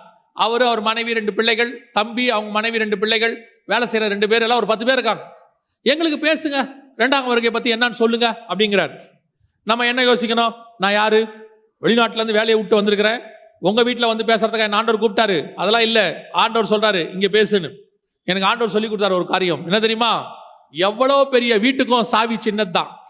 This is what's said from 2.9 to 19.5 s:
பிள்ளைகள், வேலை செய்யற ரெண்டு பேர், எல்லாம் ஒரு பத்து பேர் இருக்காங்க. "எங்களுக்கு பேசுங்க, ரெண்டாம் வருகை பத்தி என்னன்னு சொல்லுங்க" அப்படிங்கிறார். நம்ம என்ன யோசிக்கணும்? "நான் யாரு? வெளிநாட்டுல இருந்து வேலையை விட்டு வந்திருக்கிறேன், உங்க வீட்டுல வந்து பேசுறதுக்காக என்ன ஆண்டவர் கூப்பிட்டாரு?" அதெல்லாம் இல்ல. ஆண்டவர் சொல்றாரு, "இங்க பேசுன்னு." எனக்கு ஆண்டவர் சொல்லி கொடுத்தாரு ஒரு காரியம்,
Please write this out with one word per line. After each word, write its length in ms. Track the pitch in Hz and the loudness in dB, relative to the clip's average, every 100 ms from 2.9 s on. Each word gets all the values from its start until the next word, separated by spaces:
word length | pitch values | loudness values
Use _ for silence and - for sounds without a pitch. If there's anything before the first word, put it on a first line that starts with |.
| 208 | -2
பிள்ளைகள், 520 | 214 220 226 233 - _ - | 0 0 0 -4 -12 _ -4
வேலை 220 | 208 240 | -2 0
செய்யற 160 | 220 214 | 0 -2
ரெண்டு 200 | 202 208 | 0 0
பேர், 140 | 226 | 2
எல்லாம் 160 | 226 240 | 2 0
ஒரு 80 | 202 | 0
பத்து 200 | 220 226 | 0 0
பேர் 80 | |
இருக்காங்க. 400 | 262 233 196 - - _ _ _ _ | 0 0 -4 -8 -20 _ _ _ _
"எங்களுக்கு 460 | - 302 339 294 302 | -2 0 0 0 0
பேசுங்க, 420 | 311 311 277 240 - - - | 0 -2 -4 -4 -10 -16 -4
ரெண்டாம் 280 | 240 277 254 | 0 0 0
வருகை 240 | 233 233 | 0 0
பத்தி 240 | 226 220 | 0 -2
என்னன்னு 160 | 226 240 | 0 0
சொல்லுங்க" 560 | 208 226 233 233 220 - | 0 0 2 0 -2 -6
அப்படிங்கிறார். 500 | 180 214 202 151 - - _ _ _ _ _ | -2 0 2 0 -4 -20 _ _ _ _ _
நம்ம 220 | - 233 240 | -4 -2 0
என்ன 180 | 247 | 0
யோசிக்கணும்? 500 | 247 240 233 226 233 220 - - | 2 2 0 0 -2 -4 -14 -4
"நான் 140 | 190 | 0
யாரு? 360 | 208 214 220 220 - - _ _ _ | 2 2 2 0 -6 -20 _ _ _
வெளிநாட்டுல 320 | 160 233 226 | 0 2 2
இருந்து 200 | 220 226 | 0 -2
வேலையை 220 | 214 226 220 | 0 2 2
விட்டு 200 | 214 214 | 2 2
வந்திருக்கிறேன், 460 | 208 202 208 240 - - - _ | 2 2 0 -2 -6 -20 -20 _
உங்க 240 | 175 214 | 0 2
வீட்டுல 220 | 240 240 233 | 2 0 0
வந்து 180 | 220 | 0
பேசுறதுக்காக 340 | 220 226 220 220 | 0 2 0 0
என்ன 200 | 214 208 | 0 0
ஆண்டவர் 240 | 226 220 | 0 0
கூப்பிட்டாரு?" 520 | 233 208 220 175 - | 0 2 0 0 -4
அதெல்லாம் 280 | - 180 226 | -4 0 2
இல்ல. 460 | 226 226 185 127 - | 2 2 0 -2 -4
ஆண்டவர் 380 | 165 214 226 208 | 0 2 2 0
சொல்றாரு, 440 | 214 214 190 147 | 2 2 0 -2
"இங்க 140 | 180 196 | -4 0
பேசுன்னு." 420 | 208 214 202 151 - - _ _ _ | 2 2 0 -2 -10 -20 _ _ _
எனக்கு 240 | - 185 190 | -6 -2 0
ஆண்டவர் 220 | 226 226 | 0 0
சொல்லி 180 | 202 220 | -2 -2
கொடுத்தாரு 240 | 208 202 | -2 0
ஒரு 140 | 185 175 | 0 0
காரியம், 360 | 185 185 | -2 0